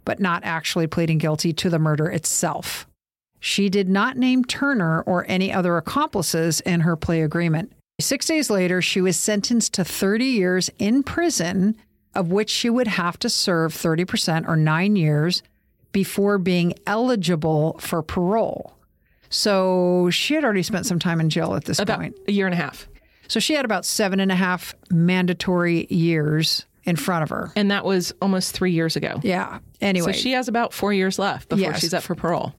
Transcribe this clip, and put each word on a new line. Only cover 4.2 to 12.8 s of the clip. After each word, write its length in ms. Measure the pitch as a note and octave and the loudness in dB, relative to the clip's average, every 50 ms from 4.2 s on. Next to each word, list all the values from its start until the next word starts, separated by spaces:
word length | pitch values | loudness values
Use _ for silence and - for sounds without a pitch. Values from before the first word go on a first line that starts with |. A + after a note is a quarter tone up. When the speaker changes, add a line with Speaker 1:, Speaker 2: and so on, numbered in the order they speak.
| B3+ B3+ B3+ B3+ A#3+ | 2 2 4 2 2
Speaker 1:
Turner 580 | - - - C#4 C#4+ C#4 A3 F3 D#3+ D#3+ E3 | 0 -2 -2 0 0 2 2 2 0 0 0
or 240 | - - F#3 F3 - - | 0 0 -2 -2 0 -2
any 240 | F#3 F#3 F#3+ G3 | 0 0 0 0
other 240 | - G3 F3 F3+ E3+ | 0 0 0 0 0
accomplices 840 | E3 E3 - - C#4+ D4+ D#4 - G3+ D#3+ - - E3 E3 E3+ D3+ - | 0 -2 -2 -2 -2 -2 0 -2 -4 -2 0 0 0 0 0 -2 -2
in 180 | - F3 F3 E3+ | -2 0 0 2
her 160 | D#3 F3 E3+ | 2 2 0
plea 240 | D#3 - - E3+ E3 | -2 -2 -2 0 0
agreement. 520 | D#3+ D#3 D#3 E3+ E3+ E3 D#3 D#3+ G3+ - - _ _ _ _ - | 0 0 0 0 0 0 0 0 -2 -6 -12 _ _ _ _ -6
Six 260 | - - C4+ C4+ - | -4 -2 -2 -2 -2
days 240 | - D#4+ D#4 C#4 - | 0 0 0 0 0
later, 320 | G#3+ F#3+ F3+ F3 F3+ F#3 | 0 2 2 2 0 0
she 180 | - - - G3 | 0 0 0 2
was 160 | F3+ F#3 E3+ | 2 2 0
sentenced 560 | - - A3 G#3+ G3+ G3 - - A#3 - - - | 0 0 0 0 -2 0 0 0 0 0 0 -2
to 100 | - F3 | -2 -4
thirty 400 | - - - G3+ F#3+ G#3 A3 B3+ | -4 -2 -2 0 0 2 2 0
years 440 | C4+ B3+ G#3+ F3+ F3+ F3+ F#3 E3+ - - - | 0 2 2 2 2 2 0 0 -2 -4 -2
in 240 | G#3 G3+ A#3+ C#4+ C4+ | 0 2 2 2 0
prison, 720 | - - E4+ E4+ E4+ - - E3+ E3+ F#3 F#3+ F3+ G#3 A3 - _ _ _ _ _ _ - | 0 -2 0 0 0 0 0 -2 -2 0 2 2 2 0 -2 _ _ _ _ _ _ -4
of 160 | - E3+ E3 | -2 0 0
which 200 | F#3 G#3 A3 - | 0 0 0 0
she 180 | - - - A#3+ | -2 -2 0 0
would 200 | A3+ B3+ | 2 2